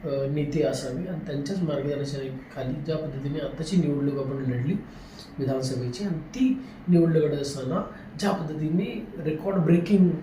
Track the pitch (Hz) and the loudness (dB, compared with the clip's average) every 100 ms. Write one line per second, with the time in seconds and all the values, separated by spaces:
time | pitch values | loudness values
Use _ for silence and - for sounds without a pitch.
0 | 160 139 139 147 143 156 147 - 127 127 | -2 -2 -2 -2 -2 0 0 0 -4 -6
1 | - 165 - 143 143 190 165 139 139 139 | -6 -6 -4 -4 -2 -2 0 0 -2 -2
2 | 139 139 135 127 - - 127 139 - 151 | -4 -4 -6 -8 -12 -8 -4 -4 -2 -4
3 | 151 135 143 151 - - 160 185 147 143 | -4 -6 -4 -4 -4 -6 0 2 4 2
4 | 143 139 131 135 127 123 135 208 - - | 0 0 -4 -2 -2 0 0 -2 -4 -16
5 | - - - - 131 131 131 131 123 123 | -18 -18 -16 -4 -2 0 -2 -2 -4 -4
6 | 202 156 - 254 262 - - - - 170 | -4 -4 -6 2 2 2 -4 -10 4 6
7 | 165 160 147 143 139 - 127 180 - - | 8 6 4 2 -2 -4 -2 -2 -4 -10
8 | - - 202 - 156 151 156 175 240 214 | -14 -2 0 0 -2 -2 0 2 0 -4
9 | - - 156 - 196 185 165 170 170 202 | -8 -6 -4 -2 0 2 6 6 6 6
10 | 175 160 | 6 4